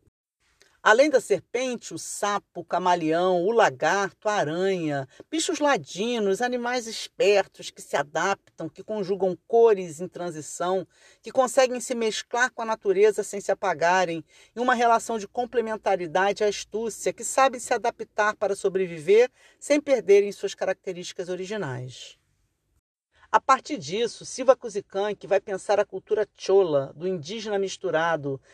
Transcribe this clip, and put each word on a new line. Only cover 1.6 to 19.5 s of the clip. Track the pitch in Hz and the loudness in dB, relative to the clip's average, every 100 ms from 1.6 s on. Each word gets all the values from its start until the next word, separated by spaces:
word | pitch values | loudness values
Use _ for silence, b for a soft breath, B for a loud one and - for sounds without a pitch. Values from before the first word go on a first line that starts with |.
| 254 240 - | -4 -6 -8
o | 165 | -12
sapo, | - - 208 202 - - | -10 -4 -2 -2 -6 -14
o | - | -6
camaleão, | 175 180 175 156 165 185 180 | -2 2 2 2 2 2 2
o | 185 | 2
lagarto, | 233 180 127 156 196 190 - 214 | 4 4 2 0 0 -2 -4 -2
a | |
aranha, | 208 147 165 190 185 156 143 131 B - | 0 -2 -2 -2 -2 -2 -4 -6 B -8
bichos | 311 - 320 | -4 -4 0
ladinos, | 294 247 135 170 226 240 202 190 | 0 0 -2 -6 -4 0 0 0
animais | 247 247 240 254 226 | -2 -2 -4 -4 -6
espertos | 214 - - 180 202 - - - | -10 -10 0 4 4 0 -8 -16
que | - | -16
se | - 196 | -4 -4
adaptam, | 143 160 185 196 _ - 165 | -2 -2 0 -2 _ -12 -12
que | - | -12
conjugam | 190 214 180 196 190 175 - | -8 -6 -4 0 -2 -2 2
cores | 233 233 196 180 147 | 6 6 6 0 -10
em | 180 | -12
transição, | - 175 156 143 - 175 190 160 b b b | -8 -8 -8 -12 -6 -2 -2 -4 b b b
que | 226 | -4
conseguem | 262 254 - 254 247 | 0 2 4 2 0
se | - | -6
mesclar | 240 220 - - 233 247 | -2 -2 -4 -4 0 0
com | - | -2
a | 226 | -4
natureza | 220 208 190 214 214 | -2 0 4 4 4
sem | 208 202 | -4 -6
se | - | -4
apagarem, | 196 196 160 165 185 180 165 b b b 220 | -2 -2 0 2 2 2 -4 b b b -2
em | |
uma | 247 | 0
relação | 240 233 226 - 226 | 4 4 4 0 -8
de | 202 | -6
complementaridade | - 240 247 220 220 214 190 175 180 196 196 | -6 -4 -4 -4 -2 0 0 0 0 2 2
e | 208 | -2
astúcia, | 196 - 208 226 - 190 | -2 -8 -6 -6 -4 -4
que | - | -4
sabem | 226 - 262 247 | -2 2 2 2
se | - 240 | -4 -2
adaptar | 233 - 220 - 208 - | -2 -4 -6 0 0 0
para | 196 196 | -2 0
sobreviver | 196 185 185 165 151 214 247 b b | -2 0 -4 -4 4 6 6 b b